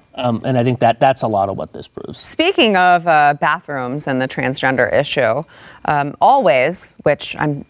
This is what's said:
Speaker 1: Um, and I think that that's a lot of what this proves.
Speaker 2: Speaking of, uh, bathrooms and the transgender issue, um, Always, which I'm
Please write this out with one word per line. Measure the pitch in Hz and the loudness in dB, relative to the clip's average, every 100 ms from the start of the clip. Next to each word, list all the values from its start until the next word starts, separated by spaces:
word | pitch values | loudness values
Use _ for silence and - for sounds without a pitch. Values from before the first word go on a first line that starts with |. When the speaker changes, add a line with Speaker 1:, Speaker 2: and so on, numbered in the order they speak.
| _ | _
Speaker 1:
Um, | - 123 113 | -6 -4 -2
and | 131 127 | 0 0
I | |
think | 123 123 | 0 2
that | 117 117 | 2 4
that's | 135 131 | 2 2
a | 120 | -2
lot | 104 98 | 0 0
of | 95 | -4
what | 76 | -10
this | - - | -12 -16
proves. | - - - | -16 -16 -14
Speaker 2:
Speaking | - - 330 392 233 190 | -12 -2 0 2 2 4
of, | 180 175 170 | 4 4 2
uh, | 156 147 147 | 4 4 2
bathrooms | 160 165 - 139 123 147 147 | -2 -2 -6 -6 -6 -6 -4
and | 131 | -2
the | 131 | -2
transgender | - 127 131 131 131 120 | -2 -4 -2 -2 0 2
issue, | 110 143 - 117 123 160 - - - - | 2 0 0 0 -2 -6 -18 -20 -10 -4
um, | 147 143 - | -2 -2 0
Always, | 196 277 190 135 135 185 - - | 2 4 4 2 2 -2 -14 -4
which | 156 143 - - | -2 -2 -4 -6
I'm | 151 143 | -4 -4